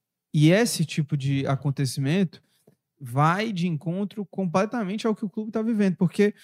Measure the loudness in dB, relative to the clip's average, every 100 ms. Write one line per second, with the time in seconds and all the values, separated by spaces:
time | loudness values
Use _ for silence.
0 | _ _ _ 4 6 6 2 0 -4 -2
1 | -2 -2 0 0 0 -2 -2 -2 -2 -2
2 | 0 2 0 -4 _ _ _ _ _ _
3 | -6 2 2 2 -2 -2 -2 -2 -4 -4
4 | -6 -6 -10 -6 -2 0 0 -2 -4 -4
5 | -2 -2 -6 -8 -6 -4 -2 2 2 2
6 | 0 2 0 0